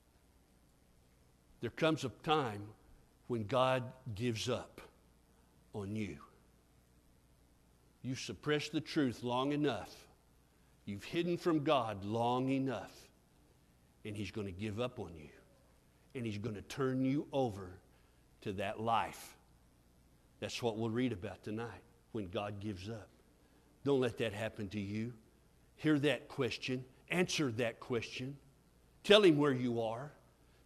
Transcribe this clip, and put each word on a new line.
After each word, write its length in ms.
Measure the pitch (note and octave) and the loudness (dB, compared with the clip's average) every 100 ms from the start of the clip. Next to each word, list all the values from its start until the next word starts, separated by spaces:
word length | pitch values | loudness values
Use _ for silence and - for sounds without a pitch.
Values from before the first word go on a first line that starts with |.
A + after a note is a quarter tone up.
| _ _ _ - _ _ _ _ _ - _ _ - _ - - | _ _ _ -20 _ _ _ _ _ -20 _ _ -20 _ -20 -8
There 100 | A#2+ | -8
comes 340 | - D#3+ D#3+ | 2 2 2
a 60 | C3 - | -2 -2
time 400 | - D#3 B2+ G2+ G#2 - - - - _ - | 2 2 2 -4 -10 -16 -20 -20 -20 _ -4
when 200 | A#2+ G2+ | -4 2
God 440 | B2+ C3 C3 A#2+ - - | 4 4 4 -2 -10 -10
gives 360 | G2+ B2 G#2+ G#2 | -4 -2 0 -2
up 320 | A2 - - - - _ _ _ _ _ - _ | -2 -4 -16 -20 -20 _ _ _ _ _ -20 _
on 240 | A2+ G2 G#2+ | -8 -4 -4
you. 220 | G2+ C#2+ - - - _ _ _ _ - - - _ - - _ _ - _ _ | -4 -8 -14 -20 -20 _ _ _ _ -20 -20 -20 _ -20 -20 _ _ -20 _ _
You've 180 | A#2+ C3 | -8 -6
suppressed 520 | - G2+ D3 D3 - | -8 -4 0 0 0
the 100 | D#3+ | -4
truth 400 | D3 E3 C3+ G#2+ | 0 2 2 2
long 300 | A#2+ A#2+ C3+ | -2 0 0
enough. 420 | D3 D3 G#2+ D#2+ - - - _ _ _ _ - - | 2 0 0 -6 -14 -20 -20 _ _ _ _ -20 -14
You've 200 | - G2+ | -8 -8
hidden 340 | - E3 E3+ F3 | -4 0 0 2
from 260 | F3+ D#3 | 2 2
God 400 | C#3+ C#3+ A2+ G#2 | 4 2 2 -4
long 460 | G2+ A2+ A#2 B2 C3 | -2 0 2 2 2
enough. 420 | C3+ C3+ G#2+ - - - _ _ _ - _ _ _ _ _ | 2 0 -4 -8 -16 -20 _ _ _ -20 _ _ _ _ _
And 100 | A2 | -10
he's 160 | G#2 G2 | -6 -6
gonna 220 | A2 G2 | -4 -6
give 260 | F2+ G#2+ G#2 | -4 -4 -2
up 220 | B2 - | -4 -6
on 160 | F2+ E2 | -10 -12
you. 140 | D2 - - - - _ _ _ - | -16 -20 -20 -20 -20 _ _ _ -14
And 120 | C3+ A#2 | -6 -4
he's 100 | G#2 | -4
gonna 240 | A2 G2+ | -4 -6
turn 420 | - - C3 C3 | -8 -2 0 2
you 240 | C3 C#3+ - | 2 0 0
over 380 | C#3 B2 G2 F#2 F2+ - - - _ _ - | 0 0 -2 -10 -14 -20 -20 -20 _ _ -12
to 100 | - | -6
that 260 | F#2+ G2 A2 | -4 -4 -2
life. 600 | A2+ A2 E2+ - - - _ - _ _ _ _ - - _ - | 0 2 0 -6 -16 -20 _ -20 _ _ _ _ -20 -20 _ -10
That's 220 | G#2 - | -8 -2
what 140 | B2 G#2+ | -2 0
we'll 140 | A2+ | 0
read 220 | A2+ B2+ | 0 0
about 300 | G#2 G2+ F2+ | -2 -8 -8
tonight, 380 | - G#2+ A#2 - - - _ | -8 -6 -8 -10 -20 -20 _
when 160 | A2+ F#2 | -8 -4
God 320 | G#2 G#2 G#2 | -4 -4 -4
gives 300 | G#2 F#2+ F#2+ | -6 -6 -8
up. 180 | A2+ - - - - - - - - | -10 -12 -20 -20 -20 -20 -20 -20 -4
Don't 160 | C#3 C#3 | 2 4
let 180 | A#2+ - | 2 0
that 160 | A#2 | -2
happen 340 | G2+ A2 - G2+ | -2 -4 -4 -6
to 120 | G#2 | -4
you. 340 | G2 G#2+ A2+ A#2 - - _ _ - - | -4 -4 -4 -8 -18 -20 _ _ -20 -2
Hear 220 | D#3 D3 | 2 4
that 280 | C#3+ B2 - | 4 2 -2
question. 560 | - A#2+ - - B2+ B2+ - - | -2 -2 -2 -4 -4 -6 -14 -2
Answer 420 | F3 F3+ - C#3+ | 0 2 2 0
that 280 | A2+ A#2 A#2+ | 2 -2 -2
question. 560 | - A#2+ - - C3 C#3+ - - _ _ - - | -2 -2 -2 -8 -8 -10 -18 -20 _ _ -20 0
Tell 220 | - G#3 | 8 10
him 140 | G3 D3 | 10 8
where 140 | D3 | 6
you 280 | B2+ B2 A#2 | 4 2 0
are. 320 | A2+ A2+ D3 - - _ - - | 0 -2 -8 -14 -20 _ -20 -20